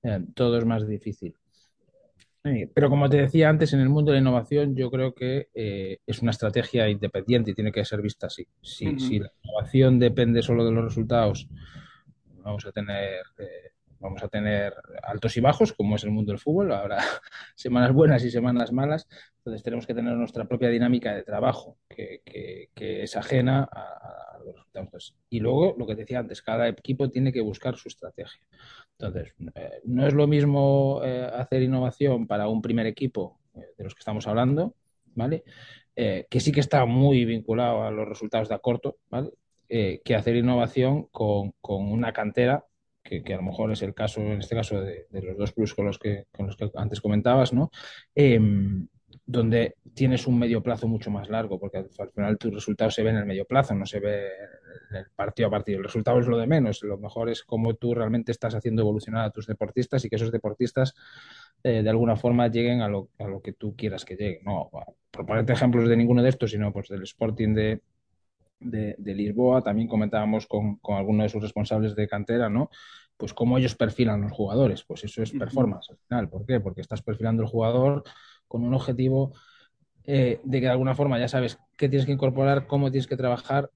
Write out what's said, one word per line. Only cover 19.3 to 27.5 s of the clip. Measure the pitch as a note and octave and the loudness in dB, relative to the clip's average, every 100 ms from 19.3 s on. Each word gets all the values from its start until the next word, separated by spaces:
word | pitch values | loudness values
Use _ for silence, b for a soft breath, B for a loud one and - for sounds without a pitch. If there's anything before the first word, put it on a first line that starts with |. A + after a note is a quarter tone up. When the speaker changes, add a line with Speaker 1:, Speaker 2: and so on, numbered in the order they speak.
| _ | _
Speaker 1:
entonces | A#2+ A2 | -12 -8
tenemos | A#2 A#2+ A#2 | -6 -8 -6
que | |
tener | A#2+ A#2+ A#2+ | -4 -2 -2
nuestra | A2+ A#2 G#2+ | -4 -6 -4
propia | A#2 B2 | 0 2
dinámica | A#2 A#2+ B2 A2+ | 4 4 2 0
de | G2+ | -6
trabajo, | - G#2 B2+ A#2 - - _ | -6 0 0 -2 -12 -20 _
que, | - F#2+ F2+ | -14 -14 -14
que, | - G2 F#2+ F#2 - | -16 -14 -12 -14 -18
que | - G2+ G2 | -10 -8 -6
es | G#2+ G2+ | -6 -8
ajena | G2+ C3+ B2 C3+ - | 0 2 4 2 0
a, | - F#2+ - G2 - - - | -8 -16 -16 -18 -18 -20 -20
a | |
los | - - | -20 -20
resultados. | _ F#2+ G2 - - _ _ | _ -14 -14 -16 -20 _ _
Y | A#2 | -4
luego, | A2 C3+ F#3 A#2+ | 0 2 2 0
lo | A2 | -8
que | |
te | G#2+ | -8
decía | A2+ B2 | -6 -6
antes, | A2+ - | -6 -10
cada | - A2+ A#2 | -4 0 -2
equipo | G2+ - C3+ C#3 | -2 -6 -2 -2
tiene | B2+ C3+ | 0 0
que | B2+ | 0
buscar | G#2+ | -4